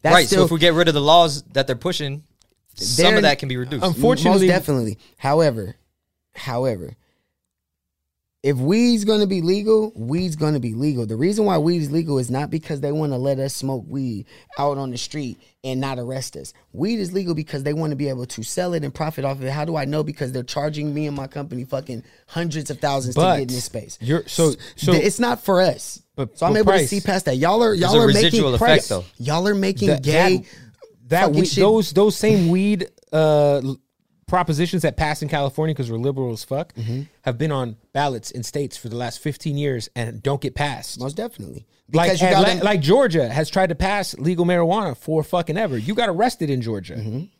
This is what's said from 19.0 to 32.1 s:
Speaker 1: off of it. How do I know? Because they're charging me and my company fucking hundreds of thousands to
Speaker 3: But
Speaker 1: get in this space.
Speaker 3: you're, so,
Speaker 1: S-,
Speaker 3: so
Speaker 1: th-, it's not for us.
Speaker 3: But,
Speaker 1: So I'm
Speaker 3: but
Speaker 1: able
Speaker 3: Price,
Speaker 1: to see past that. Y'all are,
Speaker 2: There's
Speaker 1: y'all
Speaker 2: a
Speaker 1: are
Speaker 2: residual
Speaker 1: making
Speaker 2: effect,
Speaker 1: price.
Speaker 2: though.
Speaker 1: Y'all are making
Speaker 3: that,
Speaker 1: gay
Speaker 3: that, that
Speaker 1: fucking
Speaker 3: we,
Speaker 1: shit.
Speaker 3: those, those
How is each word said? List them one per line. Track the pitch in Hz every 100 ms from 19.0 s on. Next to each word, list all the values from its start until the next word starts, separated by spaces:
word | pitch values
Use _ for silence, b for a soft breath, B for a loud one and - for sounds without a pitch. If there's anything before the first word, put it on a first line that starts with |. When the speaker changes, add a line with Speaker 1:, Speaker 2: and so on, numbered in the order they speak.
| 156 156
Speaker 1:
off | 135 135
of |
it. | 131
How | 147
do | 156
I | 156
know? | 139 151
Because | 151 147 127
they're | 127
charging | 123 147 151 147 151
me | 143 151
and | 139
my |
company | 135 147 143 127
fucking | 127 135 127 113 - b _
hundreds | 165 170 151 143
of | 135
thousands | 147 139 127
to | 151
Speaker 3:
But | 180 151
Speaker 1:
get |
in | 127
this | 127
space. | - 113 - -
Speaker 3:
you're, | 117 160 -
so, | - -
Speaker 1:
S-, | - B
Speaker 3:
so | - 147
Speaker 1:
th-, | 165
it's | 180 208
not | 240 247
for | - 185
us. | 185 143 - - _
Speaker 3:
But, | - 123 -
Speaker 1:
So |
I'm | 165
Speaker 3:
but | 214
Speaker 1:
able | 196
Speaker 3:
Price, | 190
Speaker 1:
to | 135
see | 202
past | - 190
that. | 151 131
Y'all | 160 214
are, | 226
Speaker 2:
There's | 196
Speaker 1:
y'all | 180
Speaker 2:
a | 226
Speaker 1:
are | 226
Speaker 2:
residual | 202 247 233 143
Speaker 1:
making |
Speaker 2:
effect, | 120
Speaker 1:
price. | - 156 -
Speaker 2:
though. | 95 87 -
Speaker 1:
Y'all | 127 160 190
are |
making | 208 190 196 196
Speaker 3:
that, | 143
Speaker 1:
gay | 135 156 185 185
Speaker 3:
that, | b b b b - _ 123
that | 170
Speaker 1:
fucking | 151 151
Speaker 3:
we, | 175
Speaker 1:
shit. | -
Speaker 3:
those, | 196 220 175
those | 165 208